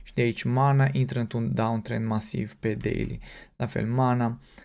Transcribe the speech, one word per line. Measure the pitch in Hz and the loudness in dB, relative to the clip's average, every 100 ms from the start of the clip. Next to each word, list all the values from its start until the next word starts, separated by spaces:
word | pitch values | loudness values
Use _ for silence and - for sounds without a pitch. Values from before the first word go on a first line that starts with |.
și | - | -8
de | - | 0
aici | 120 - | 0 0
Mana | 127 123 139 139 139 | 0 2 4 6 4
intră | 135 131 123 | 2 0 0
într-un | 113 120 117 | -2 -2 0
downtrend | 127 113 117 107 113 113 | 0 0 0 -2 -4 0
masiv | 110 - - 107 | -2 -2 -4 -4
pe | - 113 | -4 -4
daily. | 107 104 - - - - - - - | -2 -2 -2 -2 -6 -12 -20 -20 -6
La | 127 | -4
fel | - 110 | -2 0
Mana, | 123 127 123 117 117 - - | 2 2 2 0 -4 -12 -20